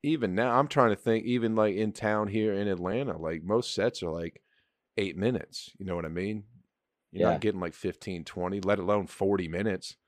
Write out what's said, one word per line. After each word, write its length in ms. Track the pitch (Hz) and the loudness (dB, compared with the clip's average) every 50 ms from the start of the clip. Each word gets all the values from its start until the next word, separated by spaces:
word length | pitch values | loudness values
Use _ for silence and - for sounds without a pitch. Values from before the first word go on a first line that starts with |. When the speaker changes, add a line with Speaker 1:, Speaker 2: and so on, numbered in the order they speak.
| - | -2
Speaker 1:
even 320 | 147 160 151 117 95 90 | 0 0 2 0 0 2
now, 240 | 98 120 127 117 123 | 2 2 4 4 4
I'm 80 | 143 151 | 4 4
trying 220 | - 147 127 117 | 4 4 4 4
to 40 | 104 | 4
think, 300 | - - 120 113 113 - | 2 2 2 2 2 2
even, 300 | 120 123 123 117 113 110 | 0 0 0 2 2 2
like, 200 | 110 107 107 98 | 4 2 2 2
in 160 | 98 110 107 101 | 2 0 -2 -2
town 340 | - 117 107 107 107 107 101 | -2 0 0 2 2 0 0
here 260 | 98 110 107 107 101 | 0 0 0 0 0
in 140 | 98 101 104 | 0 0 -2
Atlanta, 500 | 95 87 87 92 98 120 143 127 85 82 | -2 -2 -2 -2 -2 -2 -2 -4 -6 -4
like, 260 | 80 80 82 82 80 | -4 -6 -6 -4 -2
most 300 | 90 104 117 120 - - | 0 0 0 0 0 -2
sets 300 | - 95 120 - - 92 | 0 0 0 0 -2 -4
are, 80 | 85 | -4
like, 320 | 80 82 85 85 - - _ _ _ _ _ _ _ _ _ _ _ - | -4 -4 -6 -8 -10 -14 _ _ _ _ _ _ _ _ _ _ _ -4
eight 200 | 101 95 82 87 | -4 -2 -2 0
minutes. 540 | 98 120 127 110 - - - - - - - - | 0 0 0 0 -4 -8 -12 -16 -16 -16 -14 -10
You 60 | 98 | -6
know 100 | 92 90 | -4 -4
what 100 | 87 82 | -4 -4
I 40 | 78 | -4
mean? 360 | 80 87 95 101 107 107 101 110 120 - _ _ _ _ _ _ _ _ _ _ | -4 -4 -4 -4 -4 -6 -10 -14 -20 -20 _ _ _ _ _ _ _ _ _ _
You're 100 | - 90 87 90 | -2 2 2 2
Speaker 2:
Yeah. 40 | 85 | 2
Speaker 1:
not 80 | 76 | 2
getting, 180 | - 104 98 95 | 2 0 0 0
like, 120 | 90 85 80 | -2 -6 -6
fifteen, 500 | - - 98 85 - - - 92 87 78 | -4 -4 -6 -6 -4 -8 -8 -8 -8 -8
twenty, 340 | - - 95 90 90 95 101 | -8 -6 -4 -4 -2 -2 -2
let 180 | 92 95 101 101 | 2 2 2 2
alone 280 | 92 92 104 104 95 80 | 2 2 2 2 0 -2
forty 400 | - - 98 95 101 95 90 82 | -4 -2 0 2 2 2 0 -2
minutes. 500 | 80 87 104 110 95 78 - - - - _ | -2 -2 -2 -2 -2 -4 -6 -10 -16 -18 _